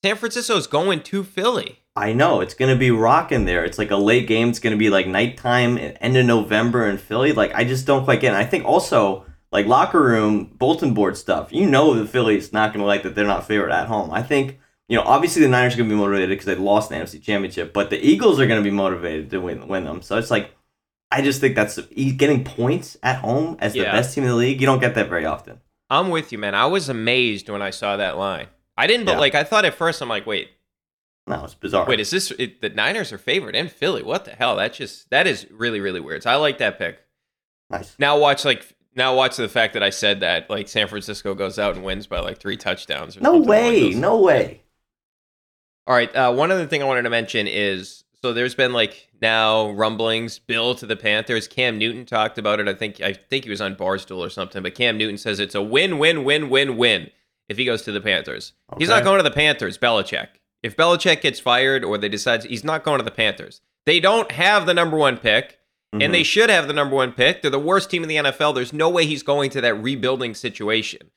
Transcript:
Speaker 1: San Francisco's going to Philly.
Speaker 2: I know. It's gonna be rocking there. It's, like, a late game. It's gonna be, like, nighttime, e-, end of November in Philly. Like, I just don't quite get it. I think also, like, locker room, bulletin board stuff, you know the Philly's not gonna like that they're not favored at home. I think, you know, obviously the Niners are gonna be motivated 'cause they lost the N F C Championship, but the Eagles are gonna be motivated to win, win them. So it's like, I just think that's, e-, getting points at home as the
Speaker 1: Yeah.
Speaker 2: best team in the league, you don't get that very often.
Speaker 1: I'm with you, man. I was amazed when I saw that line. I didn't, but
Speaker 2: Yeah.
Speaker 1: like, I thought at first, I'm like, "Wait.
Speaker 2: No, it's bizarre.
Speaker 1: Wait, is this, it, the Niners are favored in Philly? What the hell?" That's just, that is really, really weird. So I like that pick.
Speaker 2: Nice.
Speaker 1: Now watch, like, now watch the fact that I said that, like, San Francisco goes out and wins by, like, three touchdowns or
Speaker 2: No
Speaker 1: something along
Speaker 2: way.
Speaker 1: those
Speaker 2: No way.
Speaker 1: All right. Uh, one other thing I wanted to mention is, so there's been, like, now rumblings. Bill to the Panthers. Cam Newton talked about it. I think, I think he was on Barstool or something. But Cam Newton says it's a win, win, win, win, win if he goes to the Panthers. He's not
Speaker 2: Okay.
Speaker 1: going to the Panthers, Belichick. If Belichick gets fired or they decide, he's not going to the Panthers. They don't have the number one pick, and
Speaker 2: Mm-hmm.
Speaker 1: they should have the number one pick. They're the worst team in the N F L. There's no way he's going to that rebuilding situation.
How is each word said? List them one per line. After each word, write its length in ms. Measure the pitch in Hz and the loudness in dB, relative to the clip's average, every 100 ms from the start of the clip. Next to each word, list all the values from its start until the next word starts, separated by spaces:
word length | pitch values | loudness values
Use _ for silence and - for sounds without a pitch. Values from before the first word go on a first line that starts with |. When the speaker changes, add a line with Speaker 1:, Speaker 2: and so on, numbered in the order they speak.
| 196 | -2
Speaker 1:
San 100 | 208 | -2
Francisco's 520 | 233 240 233 208 - | -4 -6 -2 -2 0
going 340 | 143 185 170 | 0 0 -2
to 220 | - 196 | -2 -6
Philly. 560 | 190 - 214 226 - - _ - | -6 -2 -2 -2 -6 -14 _ -4
Speaker 2:
I 180 | 107 | -2
know. 280 | 117 160 120 | 2 4 2
It's 120 | 90 | -2
gonna 220 | - 131 127 | 0 2 4
be 160 | 131 | 4
rocking 540 | 113 113 147 170 131 92 | 4 6 4 4 0 2
there. 200 | 87 85 | 0 -2
It's, 140 | - | -2
like, 100 | 104 | 0
a 60 | 98 | 2
late 300 | 101 120 113 | 4 4 4
game. 220 | 110 117 | 2 2
It's 100 | 117 | 0
gonna 180 | 117 107 | -2 2
be, 140 | 110 | 2
like, 160 | 98 90 | 2 2
nighttime, 720 | 95 123 - 123 123 120 123 | 0 -2 -2 0 2 2 0
e-, 160 | 73 - | -4 -6
end 160 | 117 131 | 2 4
of 100 | 123 | 6
November 600 | 117 107 107 120 120 110 | 4 2 0 2 2 0
in 120 | 98 | -2
Philly. 320 | - 110 143 | -4 0 0
Like, 220 | 110 101 - | 2 0 0
I 80 | |
just 240 | 120 131 131 | -2 -2 0
don't 160 | 135 131 | 0 2
quite 140 | 135 | 2
get 120 | 131 | 2
it. 40 | 101 | 2
I 80 | 110 | 0
think 200 | - - | -2 2
also, 600 | 147 - 127 101 95 - - _ | 0 2 2 2 0 -10 -20 _
like, 140 | 101 104 | -2 2
locker 340 | 131 190 175 | 4 4 4
room, 520 | 135 113 107 104 95 - | 4 4 2 0 -2 -2
bulletin 380 | 131 160 147 | 0 2 0
board 240 | 110 101 - | 2 0 0
stuff, 340 | - 82 - | -2 -2 -2
you 140 | - 190 | 0 4
know 300 | 139 156 117 | 6 6 4
the 100 | 107 | 0
Philly's 480 | 123 113 101 - | 0 2 2 0
not 200 | 107 107 | -2 0
gonna 120 | 104 101 | 0 0
like 160 | 101 | 0
that 120 | 95 101 | -2 -2
they're 100 | 104 | 0
not 220 | 92 - | 0 0
favored 240 | 107 85 | -2 0
at 160 | 87 110 | -2 -2
home. 240 | 107 87 | -4 -4
I 100 | 87 | -4
think, 380 | 127 143 135 - _ _ _ | 0 0 -2 -8 _ _ _
you 80 | 117 | 0
know, 60 | |
obviously 380 | - 139 170 170 | 4 4 4 4
the 60 | 147 | 4
Niners 260 | 123 123 | 6 2
are 40 | 120 | 2
gonna 120 | 113 | 0
be 60 | 104 | 2
motivated 420 | 101 98 92 98 | 2 2 0 -2
'cause 80 | 98 | -2
they 80 | 90 | -2
lost 340 | 98 104 107 | 2 2 0
the 60 | 71 | -8
N 40 | |
F 80 | 85 | -10
C 100 | 76 | -12
Championship, 540 | - 104 92 87 85 | -4 -4 -2 -6 -6
but 160 | 101 101 | -4 -2
the 100 | 101 | 0
Eagles 400 | - 196 233 139 | 2 4 4 4
are 60 | 127 | 4
gonna 160 | 110 | 2
be 80 | 101 | 2
motivated 600 | 101 95 90 85 78 71 | 0 0 -2 -6 -6 -6
to 80 | 95 | -6
win, 260 | 90 82 73 | -6 -8 -6
win 180 | 95 80 | -6 -6
them. 160 | 85 | -10
So 140 | - 104 | -6 -4
it's 120 | 113 | 0
like, 220 | 110 101 _ _ _ _ _ _ | -2 -2 _ _ _ _ _ _
I 100 | 123 | 0
just 180 | 139 135 | 0 2
think 140 | 139 107 | 0 0
that's, 240 | 107 - - | -2 -4 -12
e-, 200 | - 135 | -4 -2
getting 320 | 131 143 139 | 2 2 2
points 540 | 131 - 123 175 - - | -2 -4 -2 -2 -4 -6
at 160 | - 127 | -4 -2
home 360 | 104 131 160 160 | -2 -2 -2 -4
as 140 | 104 | -4
the 60 | - | -2
Speaker 1:
Yeah. 120 | 104 | 0
Speaker 2:
best 200 | 104 123 | 0 0
team 100 | - 127 | -2 0
in 40 | |
the 60 | 120 | 2
league, 260 | 123 135 | 0 2
you 60 | 131 | 2
don't 120 | 131 | 2
get 140 | 127 117 | 2 0
that 140 | 101 | -2
very 160 | 87 78 | -2 -4
often. 360 | 73 - 62 _ _ _ | -6 -12 -20 _ _ _
Speaker 1:
I'm 200 | 135 185 | 0 0
with 220 | 165 151 | -2 -4
you, 60 | 113 | -6
man. 160 | 104 | -4
I 140 | 98 127 | 0 2
was 220 | 190 143 | 0 -2
amazed 600 | 120 110 127 120 104 - | -4 0 0 0 -2 -8
when 120 | 101 | -8
I 80 | 98 | -8
saw 260 | 92 104 101 | -6 -4 -2
that 200 | 98 76 | -4 -4
line. 280 | 98 85 69 _ _ - | -4 -6 -10 _ _ -2
I 60 | 147 | 0
didn't, 200 | 240 196 | 2 0
but 60 | |
Speaker 2:
Yeah. 60 | 175 | 2
Speaker 1:
like, 140 | 143 | 2
I 100 | 147 | 2
thought 220 | 156 214 180 | 0 2 0
at 80 | |
first, 280 | - 170 160 | 0 -2 -2
I'm 60 | 123 | -6
like, 180 | 107 101 | -6 -4
"Wait. 220 | 101 - _ _ _ _ _ _ _ - | -6 -6 _ _ _ _ _ _ _ -10
Speaker 2:
No, 180 | 73 | -8
it's 120 | 73 - | -8 -10
bizarre. 320 | 95 98 107 | -2 0 2
Speaker 1:
Wait, 120 | 117 | 0
is 120 | 104 | 0
this, 180 | 185 190 - | -4 -4 -6
it, 240 | 120 _ | -8 _
the 80 | 107 | -8
Niners 420 | 107 113 214 185 | -2 -2 -2 -8
are 60 | 98 | -10
favored 380 | - 165 131 113 | -4 -4 -2 -4
in 140 | 165 | -6
Philly? 340 | - 151 151 | -4 -4 -2
What 220 | - 170 - | -4 -6 -6
the 60 | |
hell?" 240 | 110 123 104 | -4 -2 0
That's 200 | 107 - | -2 -6
just, 320 | 110 - _ | -14 -14 _
that 160 | 131 180 | 0 2
is 220 | 110 - | -2 -8
really, 300 | 107 120 107 | -6 -4 -2
really 200 | 98 90 | -4 -6
weird. 220 | 71 78 | -8 -6
So 60 | 120 | -2
I 60 | 135 | 0
like 240 | 151 131 | 0 0
that 180 | 110 - | -4 -4
pick. 220 | 85 - _ _ _ _ _ _ _ | -8 -8 _ _ _ _ _ _ _
Speaker 2:
Nice. 240 | 90 90 - | -12 -12 -2
Speaker 1:
Now 220 | 143 147 | 2 4
watch, 260 | 147 135 143 | 4 2 0
like, 220 | 117 - _ _ 127 | -2 -4 _ _ -2
now 200 | 131 127 | 0 2
watch 200 | 131 - | 0 0
the 140 | 110 | -4
fact 240 | 123 110 | 0 0
that 80 | 113 | 0
I 80 | 101 | -2
said 300 | - 104 98 | 0 -2 0
that, 280 | 90 87 - | 0 -2 -4
like, 180 | 104 98 | -8 -4
San 200 | 113 101 | -4 -4
Francisco 460 | 104 95 101 101 | -6 -10 -10 -8
goes 240 | 95 95 90 | -6 -6 -2
out 180 | 101 92 | -4 -4
and 80 | |
wins 220 | 95 95 - | -8 -10 -8
by, 140 | 87 | -8
like, 180 | 85 - | -8 -8
three 180 | 101 - | -8 -6
touchdowns 640 | 101 92 - 71 80 - | -6 -6 -6 -8 -8 -2
or 40 | |
Speaker 2:
No 120 | 269 | 4
Speaker 1:
something 160 | 339 247 | 4 6
along 140 | 208 | 4
Speaker 2:
way. 160 | 240 226 | 4 4
Speaker 1:
those 160 | 107 98 | 2 2
Speaker 2:
No 220 | 170 226 | 0 4
way. 400 | 190 135 - - _ _ _ _ _ _ _ _ _ _ _ _ - | 6 4 0 -6 _ _ _ _ _ _ _ _ _ _ _ _ 0
Speaker 1:
All 80 | 127 | 2
right. 180 | 120 131 | 2 2
Uh, 160 | 127 | 2
one 180 | 123 160 | 2 2
other 140 | 190 151 | 0 -2
thing 160 | 156 | -2
I 40 | 139 | 0
wanted 180 | 127 | 0
to 60 | 120 | 0
mention 380 | 117 113 117 101 | -2 -2 -4 -2
is, 560 | 101 101 95 90 - _ _ | 0 -2 -2 -8 -18 _ _
so 120 | 123 | -6
there's 220 | 117 123 123 | -2 -4 0
been, 180 | 127 | 0
like, 340 | 120 107 - _ _ | 2 -2 -4 _ _
now 480 | 113 113 110 110 107 | 0 2 2 2 0
rumblings. 680 | 101 110 110 113 113 113 - | 0 -2 0 -2 -2 -6 -14
Bill 360 | - 113 120 123 | -6 -4 -2 -4
to 100 | 107 | -6
the 100 | 110 | -4
Panthers. 520 | 110 107 110 117 107 | 0 0 0 -4 -4
Cam 300 | - 127 107 | -2 -2 0
Newton 280 | 113 117 120 | -4 -4 -6
talked 320 | 113 110 - | -2 -2 -2
about 220 | 104 104 | -2 0
it. 80 | 101 | -2
I 60 | |
think, 280 | 95 110 98 | -4 -8 -6
I 120 | 98 | -8
think 320 | 98 _ 135 127 | -8 _ -6 -6
he 40 | |
was 120 | 98 | -6
on 140 | 101 98 | -6 -4
Barstool 440 | 92 98 - 92 | -4 -4 -6 -8
or 100 | 85 | -8
something. 320 | - 95 98 | -8 -10 -8
But 120 | 92 - | -8 -2
Cam 220 | 123 110 | 0 0
Newton 200 | 110 101 | -4 -4
says 220 | 117 101 | -6 -4
it's 160 | 101 101 | -4 -4
a 60 | |
win, 360 | 104 131 190 160 | 0 0 0 2
win, 260 | 156 165 | 2 2
win, 260 | 135 147 147 | 0 0 2
win, 280 | 135 139 117 | 0 0 0
win 320 | 120 101 78 _ _ _ _ | 2 2 -4 _ _ _ _
if 100 | 104 | -6
he 80 | 123 | -4
goes 180 | 113 | -4
to 80 | - | -4
the 100 | 101 | -6
Panthers. 520 | 104 92 73 58 - _ _ - | -2 -2 -2 -12 -14 _ _ -4
He's 120 | 165 | 2
not 80 | 226 | 2
Speaker 2:
Okay. 80 | 196 | 4
Speaker 1:
going 120 | 196 | 4
to 40 | |
the 80 | 151 | 2
Panthers, 460 | 143 151 147 104 101 | 2 0 0 -4 -2
Belichick. 500 | 120 110 92 67 53 _ _ _ | 0 0 -2 -6 -8 _ _ _
If 120 | 117 - | -10 0
Belichick 460 | 170 175 185 156 | 2 4 2 2
gets 180 | 147 127 | 0 -4
fired 460 | - 120 135 135 87 | 0 2 2 0 -2
or 120 | 104 | -4
they 120 | 104 | -4
decide, 340 | 101 - 117 | -4 -2 -2
he's 200 | 104 117 | -4 -8
not 200 | 147 156 | -6 -4
going 140 | 156 139 | -2 -2
to 60 | 113 | -4
the 60 | |
Panthers. 500 | - 107 95 95 - _ _ - | -2 -2 -2 -14 -20 _ _ 2
They 140 | 170 | 4
don't 300 | 185 226 196 | 4 2 0
have 320 | 131 180 208 170 | 0 2 4 2
the 80 | |
number 240 | 175 170 156 | 2 2 2
one 200 | 143 120 | 2 2
pick, 420 | 117 107 - _ _ _ _ | 2 2 0 _ _ _ _
and 80 | 107 | -2
Speaker 2:
Mm-hmm. 100 | 143 | 0
Speaker 1:
they 120 | 175 | 2
should 260 | 156 202 226 | 2 4 4
have 180 | 190 143 | 4 2
the 60 | |
number 220 | 147 143 135 | -2 0 0
one 180 | 127 | -2
pick. 280 | 120 131 185 | 2 0 2
They're 100 | 147 | -2
the 80 | 139 | -2
worst 300 | 151 190 185 | 2 0 0
team 140 | 180 | -6
in 60 | 160 | -2
the 80 | 156 | 0
N 80 | 143 | 0
F 160 | 131 | 0
L. 100 | 151 | 0
There's 220 | 131 123 | 0 -4
no 160 | 151 160 | 0 0
way 160 | 175 156 | 2 0
he's 180 | 147 | -2
going 280 | - 143 139 | -2 0 0
to 100 | 135 | 0
that 140 | 120 107 | 0 0
rebuilding 580 | 113 135 127 131 123 | -4 -4 -4 -4 -6
situation. 800 | 107 123 - 107 113 104 - _ | -8 -10 -8 -2 -2 -2 -12 _